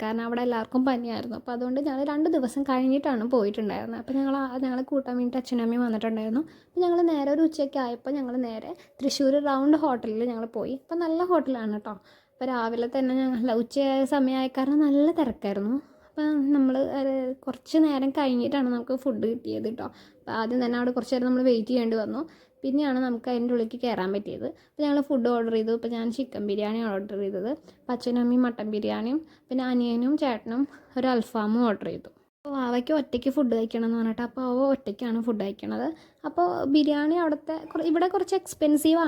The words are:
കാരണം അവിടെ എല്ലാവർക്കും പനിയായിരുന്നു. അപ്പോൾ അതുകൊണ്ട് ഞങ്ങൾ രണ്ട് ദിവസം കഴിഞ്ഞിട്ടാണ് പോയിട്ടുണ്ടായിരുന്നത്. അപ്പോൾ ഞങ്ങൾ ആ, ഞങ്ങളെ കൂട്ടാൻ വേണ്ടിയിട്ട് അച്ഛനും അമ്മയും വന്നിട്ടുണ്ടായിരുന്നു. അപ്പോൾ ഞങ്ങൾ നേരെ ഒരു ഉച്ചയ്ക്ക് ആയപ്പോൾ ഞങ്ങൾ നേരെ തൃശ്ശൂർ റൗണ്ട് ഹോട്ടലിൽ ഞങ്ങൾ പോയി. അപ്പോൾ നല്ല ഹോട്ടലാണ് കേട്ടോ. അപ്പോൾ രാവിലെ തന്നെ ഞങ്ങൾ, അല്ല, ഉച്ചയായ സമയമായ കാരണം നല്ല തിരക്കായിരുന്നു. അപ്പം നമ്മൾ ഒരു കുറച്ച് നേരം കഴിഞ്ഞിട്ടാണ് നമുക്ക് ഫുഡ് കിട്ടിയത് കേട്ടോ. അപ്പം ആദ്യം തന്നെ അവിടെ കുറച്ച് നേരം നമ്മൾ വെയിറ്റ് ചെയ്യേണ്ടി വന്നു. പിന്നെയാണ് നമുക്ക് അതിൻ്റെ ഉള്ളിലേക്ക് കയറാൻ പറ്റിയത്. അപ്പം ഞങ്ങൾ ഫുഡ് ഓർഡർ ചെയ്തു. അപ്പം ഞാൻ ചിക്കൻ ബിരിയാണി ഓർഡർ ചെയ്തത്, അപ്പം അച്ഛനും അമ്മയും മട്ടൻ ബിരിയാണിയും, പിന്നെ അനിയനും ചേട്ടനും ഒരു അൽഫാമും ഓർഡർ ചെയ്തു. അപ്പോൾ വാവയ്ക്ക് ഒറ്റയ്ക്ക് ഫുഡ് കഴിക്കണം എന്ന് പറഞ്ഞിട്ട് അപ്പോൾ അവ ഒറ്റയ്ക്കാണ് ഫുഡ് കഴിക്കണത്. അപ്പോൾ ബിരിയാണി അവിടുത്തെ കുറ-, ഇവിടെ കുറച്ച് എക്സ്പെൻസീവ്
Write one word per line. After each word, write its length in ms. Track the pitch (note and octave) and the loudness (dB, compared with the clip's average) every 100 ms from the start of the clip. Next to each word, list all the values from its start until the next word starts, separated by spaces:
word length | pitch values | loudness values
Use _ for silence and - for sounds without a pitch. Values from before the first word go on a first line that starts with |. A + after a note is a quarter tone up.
കാരണം 220 | A3 A3+ A#3 | -4 -4 -4
അവിടെ 140 | A#3+ | -2
എല്ലാവർക്കും 360 | B3 A3+ A3 B3+ C4+ | 0 -2 0 0 2
പനിയായിരുന്നു. 460 | B3 A#3 A3 B3 G#3+ | 0 -4 -6 -6 -10
അപ്പോൾ 140 | - | -8
അതുകൊണ്ട് 240 | A#3+ B3 C4 C#4+ | -6 -2 -2 -2
ഞങ്ങൾ 140 | C4+ C#4+ | -2 -2
രണ്ട് 160 | D4 D#4+ | 0 2
ദിവസം 260 | D#4+ B3 C#4 C4+ | 2 0 -2 0
കഴിഞ്ഞിട്ടാണ് 540 | B3+ C4 C#4 C#4+ A#3+ A#3 | 2 2 2 2 0 2
പോയിട്ടുണ്ടായിരുന്നത്. 640 | B3+ G#3 G#3 G#3+ G3 A3+ A3+ | 2 2 0 -4 -4 -6 -10
അപ്പോൾ 140 | A#3 C4+ | -4 -2
ഞങ്ങൾ 160 | C4+ C#4 | 0 -2
ആ, 40 | C4 B3+ | -2 -4
ഞങ്ങളെ 180 | C4 B3+ C4 | -4 -4 -2
കൂട്ടാൻ 220 | C#4 C4 B3 | -2 -2 -2
വേണ്ടിയിട്ട് 220 | B3 C4 | -2 -2
അച്ഛനും 220 | B3 A#3+ | -2 -2
അമ്മയും 180 | A3+ A#3+ A#3+ | 0 0 0
വന്നിട്ടുണ്ടായിരുന്നു. 560 | A3 A3+ A3 A3 A#3+ D#4+ - _ | 0 -2 -2 -2 -2 -4 -10 _
അപ്പോൾ 140 | F4 | 0
ഞങ്ങൾ 160 | F4+ F4 E4+ | 2 4 4
നേരെ 180 | D4+ C#4 | 2 2
ഒരു 80 | D4 D#4+ | 2 2
ഉച്ചയ്ക്ക് 340 | D#4 C#4 C#4 | 2 -2 -2
ആയപ്പോൾ 280 | A#3+ A#3+ B3+ C#4+ | -4 -6 -4 -4
ഞങ്ങൾ 180 | B3+ B3 A#3+ | -2 -4 -4
നേരെ 240 | A3 - F4+ - - | -6 -12 -14 -18 -4
തൃശ്ശൂർ 340 | C4 - C4+ C#4+ C#4+ | -2 2 4 4 2
റൗണ്ട് 280 | C4+ C#4 D4+ | 2 4 4
ഹോട്ടലിൽ 400 | D4+ A#3+ A#3 G#3+ B3 | 4 0 -2 -2 -2
ഞങ്ങൾ 160 | A3+ A3+ A3+ | -4 -6 -6
പോയി. 180 | A3 C4+ | -6 -8
അപ്പോൾ 140 | - E4+ | -6 -2
നല്ല 160 | E4 E4 F4+ | 0 0 2
ഹോട്ടലാണ് 420 | E4 C4+ B3 A3 G#3 | 2 2 -2 -4 -6
കേട്ടോ. 180 | G#3+ G3+ - - _ | -8 -14 -18 -20 _
അപ്പോൾ 140 | _ C4 | _ -4
രാവിലെ 360 | B3 A3+ A#3 A#3+ C4+ | -2 -2 -2 -2 0
തന്നെ 160 | B3+ C4 | 0 0
ഞങ്ങൾ, 160 | C4 A#3+ | 0 0
അല്ല, 100 | B3 A3+ | 0 0
ഉച്ചയായ 400 | A#3 C#4 C4+ C4+ C4+ | 0 0 2 2 2
സമയമായ 320 | C#4+ C4 C4 C4 C4+ | 2 2 0 -2 0
കാരണം 240 | C4+ D4 D4 | 2 4 6
നല്ല 200 | C#4 D4+ E4+ | 6 4 4
തിരക്കായിരുന്നു. 580 | B3+ - G3+ G3 G#3 C#4 - - _ | -2 -2 -4 -2 -2 -4 -6 -20 _
അപ്പം 300 | - D4+ D4+ C#4 | -4 0 2 4
നമ്മൾ 200 | C#4+ C4 C4 C#4 C#4 | 4 4 2 0 0
ഒരു 160 | C4+ C4+ B3+ C4 | -2 -2 -4 -6
കുറച്ച് 320 | - - - D#4+ | -8 -10 0 4
നേരം 240 | D#4 C4+ C4+ D4+ | 4 4 0 2
കഴിഞ്ഞിട്ടാണ് 500 | C#4 B3 A#3+ C#4 B3 | 2 2 2 0 0
നമുക്ക് 200 | A#3+ A#3+ C4 | 0 -2 -2
ഫുഡ് 240 | C#4 G#3 A3 | -2 0 -2
കിട്ടിയത് 360 | A#3+ - G#2+ A3 | -2 -6 -4 -4
കേട്ടോ. 180 | A#3 F#3+ - - _ | -6 -10 -12 -20 _
അപ്പം 140 | - A3 | -6 -4
ആദ്യം 200 | A3+ B3 | 0 0
തന്നെ 140 | A#3+ A#3+ | 0 0
അവിടെ 120 | B3 | 0
കുറച്ച് 180 | B3 A3+ | -2 -2
നേരം 120 | B3+ B3 | 0 2
നമ്മൾ 140 | B3+ B3+ | 4 4
വെയിറ്റ് 220 | A3+ G#3+ | 4 2
ചെയ്യേണ്ടി 240 | B3 A3+ A3 | 0 2 0
വന്നു. 180 | G#3+ A3+ D#4+ - _ _ | -2 -6 -8 -14 _ _
പിന്നെയാണ് 360 | C4+ C#4+ C#4+ B3+ | -2 0 2 0
നമുക്ക് 220 | B3+ A#3 B3+ | 0 -2 -2
അതിൻ്റെ 220 | A#3+ A#3+ | -2 0
ഉള്ളിലേക്ക് 240 | A#3+ A3+ B3 | 0 -2 -4
കയറാൻ 260 | A#3+ G3 F#3 | -4 -2 -2
പറ്റിയത്. 300 | G3+ - - B3+ | -2 -4 -8 -8
അപ്പം 340 | - _ - | -10 _ -4
ഞങ്ങൾ 160 | D4 C#4+ C#4 | 0 2 2
ഫുഡ് 200 | C4+ A#3+ | 0 2
ഓർഡർ 200 | A#3+ A3+ A3+ | 0 0 0
ചെയ്തു. 160 | A3 A#3 | 0 -2
അപ്പം 140 | A#3 | -2
ഞാൻ 100 | A#3 A#3 | -4 -4
ചിക്കൻ 280 | A#3 B3+ G#3 G#3 | -4 -6 -6 -4
ബിരിയാണി 300 | G3+ G#3 A3+ A3+ | -2 -2 -2 -2
ഓർഡർ 260 | G3 G#3 G3 | -4 -4 -4
ചെയ്തത്, 260 | G3 G3 G#3+ | -4 -4 -4
അപ്പം 420 | D#4 - - - | -6 -10 -14 -8
അച്ഛനും 260 | B3 B3 A#3+ | -4 -2 0
അമ്മയും 200 | A#3+ B3 B3 | 2 4 2
മട്ടൻ 200 | A#3 G#3+ | -2 -4
ബിരിയാണിയും, 440 | G#3 G#3+ G#3+ A3+ D4+ D#4 - _ | -2 -2 -2 -2 -4 -6 -18 _
പിന്നെ 160 | B3+ B3+ | -4 0
അനിയനും 420 | B3 A#3+ A#3 B3+ D4+ | 0 0 0 0 2
ചേട്ടനും 400 | C#4 A3 A3+ A#3+ C#4 - - B3+ | 0 -2 -4 -2 -2 -6 -8 -2
ഒരു 100 | B3+ | 2
അൽഫാമും 460 | A#3+ - A3+ G#3 A#3 A#3 | 2 0 -2 0 4 2
ഓർഡർ 200 | F#3+ F3 | 2 -4
ചെയ്തു. 180 | - - - _ _ | -8 -14 -20 _ _
അപ്പോൾ 140 | C#4+ C#4 | -8 -4
വാവയ്ക്ക് 360 | A#3+ B3 B3 D#4 | 0 -2 2 0
ഒറ്റയ്ക്ക് 320 | C#4+ B3 C4+ | 0 -2 0
ഫുഡ് 180 | C#4 B3 A3+ | 2 2 2
കഴിക്കണം 280 | A3+ A#3 A3+ | 0 -2 0
എന്ന് 100 | A#3 | 0
പറഞ്ഞിട്ട് 240 | A3+ A3 | -2 -2
അപ്പോൾ 180 | A#3+ C4 B3+ | -6 -4 -2
അവ 100 | B3 C#4 | 2 2
ഒറ്റയ്ക്കാണ് 460 | C4 G#3 G3+ A#3+ A3+ A#3 | 2 -2 -6 -2 -2 0
ഫുഡ് 140 | G#3 | -2
കഴിക്കണത്. 420 | G3 G3+ G3+ A3 C4+ D#4+ - _ D4+ | -4 -6 -6 -4 -4 -6 -18 _ -6
അപ്പോൾ 180 | E4+ F4 - C4+ | 0 0 0 2
ബിരിയാണി 420 | D4+ D4 D4 D4+ F4 | 4 4 2 2 2
അവിടുത്തെ 320 | D#4+ D4 - D#4+ - | 2 -2 -6 -10 -6
കുറ-, 140 | E4 E4 | -4 0
ഇവിടെ 180 | D#4+ F4+ | 2 2
കുറച്ച് 220 | G4 F4+ F#4+ | 0 0 -2
എക്സ്പെൻസീവ് 600 | - - D4+ D4 D#4+ E4 | -4 0 2 4 4 4